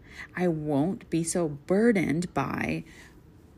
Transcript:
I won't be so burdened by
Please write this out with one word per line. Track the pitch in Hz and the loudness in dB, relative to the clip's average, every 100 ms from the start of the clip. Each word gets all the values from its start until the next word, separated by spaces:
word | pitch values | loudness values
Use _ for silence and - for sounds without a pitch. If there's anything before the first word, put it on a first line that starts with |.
| - - - - | -20 -18 -12 -2
I | 180 | 0
won't | 160 151 143 156 196 - | 0 0 0 0 -2 -4
be | 165 | -2
so | 165 185 165 | 0 0 -2
burdened | 143 - 190 233 196 156 151 175 | -4 0 4 4 4 2 0 -2
by | - 135 - - 160 165 - - - - - - | -2 -4 -2 -4 -4 -8 -18 -20 -20 -20 -20 -20